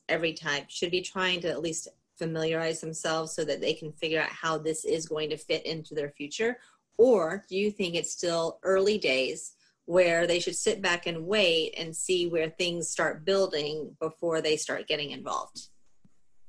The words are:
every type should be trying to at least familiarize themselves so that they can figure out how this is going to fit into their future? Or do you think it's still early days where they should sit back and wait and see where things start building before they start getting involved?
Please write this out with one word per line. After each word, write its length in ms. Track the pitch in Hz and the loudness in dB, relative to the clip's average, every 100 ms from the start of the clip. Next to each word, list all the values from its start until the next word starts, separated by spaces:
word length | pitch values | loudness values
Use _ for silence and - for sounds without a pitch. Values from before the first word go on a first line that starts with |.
| - | -2
every 240 | 160 165 | 0 0
type 340 | 156 160 143 139 | -4 -4 -4 -4
should 220 | - 175 | -6 -2
be 100 | 180 | -2
trying 400 | 180 190 185 180 | -4 -2 0 0
to 80 | 170 | -2
at 140 | 135 | -2
least 260 | 170 - - _ _ - | -4 -6 -10 _ _ -8
familiarize 640 | 165 160 160 160 165 165 | -4 -2 0 0 -2 -4
themselves 540 | 160 160 165 160 160 | -8 -6 -2 -2 -2
so 100 | - | -4
that 160 | 151 - | -2 0
they 140 | 147 | -2
can 180 | 156 156 | -2 -6
figure 280 | - 160 160 | -6 -2 -2
out 100 | - | -2
how 280 | - 165 156 | -4 -2 0
this 260 | 156 156 | -2 -2
is 220 | 143 160 160 | -2 -2 -2
going 240 | 156 151 | -4 -4
to 60 | 151 | -6
fit 280 | - 156 - | -2 -2 -2
into 280 | 160 - | -6 -6
their 160 | 151 143 | -6 -6
future? 480 | - 147 - 226 240 - _ _ - | -6 -8 -2 -2 -2 -12 _ _ 6
Or 460 | 247 208 160 196 - | 8 8 4 -2 -4
do 80 | 185 | 0
you 140 | 208 | 0
think 240 | 208 175 | 0 -2
it's 180 | 170 - | 0 -4
still 460 | - 175 170 165 - | -4 0 0 0 -2
early 360 | 180 190 202 214 | 2 4 4 2
days 540 | 143 131 127 165 - _ _ _ | 2 2 0 -4 -10 _ _ _
where 420 | - 180 175 165 170 | 2 4 6 6 4
they 140 | 175 | 2
should 160 | 175 170 | 0 0
sit 260 | 214 196 | 0 2
back 240 | 190 175 175 | 0 0 -2
and 200 | 165 170 | -6 0
wait 480 | 214 180 165 156 - | 4 4 4 0 -4
and 160 | 165 | -8
see 320 | 165 - 185 175 | -6 0 2 2
where 240 | 165 160 | 0 0
things 380 | - 175 170 156 | -2 -2 -2 -4
start 360 | - 156 156 | 0 0 0
building 720 | 156 196 185 151 147 156 135 - | 0 2 2 0 -4 -6 -8 -6
before 400 | 160 - 170 160 | -6 -2 -2 0
they 160 | 156 151 | 2 0
start 320 | - 135 - | 0 -6 -2
getting 220 | 151 143 | -4 -4
involved? 580 | 135 123 76 - - - - - - - - - - | -8 -6 -6 -6 -14 -20 -20 -20 -20 -20 -20 -20 -20